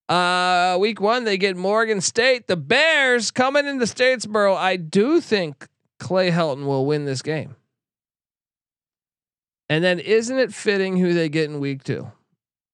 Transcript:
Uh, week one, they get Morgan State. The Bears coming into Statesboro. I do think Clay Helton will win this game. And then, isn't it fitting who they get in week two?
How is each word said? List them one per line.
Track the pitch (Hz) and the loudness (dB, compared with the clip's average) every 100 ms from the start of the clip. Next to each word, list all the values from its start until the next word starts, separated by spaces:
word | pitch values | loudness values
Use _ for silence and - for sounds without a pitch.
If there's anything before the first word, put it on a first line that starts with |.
| - | -2
Uh, | 175 180 180 180 180 180 180 | 0 2 0 0 2 2 2
week | 214 202 | 0 0
one, | 202 247 | 0 0
they | 226 190 | 0 0
get | 196 180 | -2 -2
Morgan | 185 214 226 208 | 0 0 0 -2
State. | - - 254 254 - | -2 0 2 2 0
The | 180 | -2
Bears | 139 247 320 311 262 247 202 | 0 2 4 2 2 0 0
coming | - 262 285 285 | 0 2 2 0
into | 269 233 | -2 -2
Statesboro. | - 254 254 208 214 202 180 | 0 2 0 -2 2 2 2
I | 185 190 | 0 0
do | 160 190 233 330 | 0 2 4 2
think | - 208 160 139 - _ _ - | 2 -2 -2 -8 -18 _ _ -14
Clay | - 185 185 | -2 0 2
Helton | 170 160 135 139 | 2 0 -2 -2
will | 135 139 | 0 0
win | 151 143 | 0 -2
this | 131 | -6
game. | - 156 - - _ _ _ _ _ _ _ _ _ _ _ _ _ _ _ _ _ _ _ _ - | -4 -6 -8 -16 _ _ _ _ _ _ _ _ _ _ _ _ _ _ _ _ _ _ _ _ -4
And | 156 | 0
then, | 180 180 | 0 0
isn't | 151 220 233 262 | 0 0 0 -2
it | 254 | -2
fitting | - 220 202 190 185 | -2 -2 0 0 0
who | 180 | 2
they | 175 160 | 2 0
get | 156 151 | -2 -4
in | 147 | -4
week | 139 135 | -6 -6
two? | - 71 107 - _ _ _ _ _ | -6 -8 -10 -18 _ _ _ _ _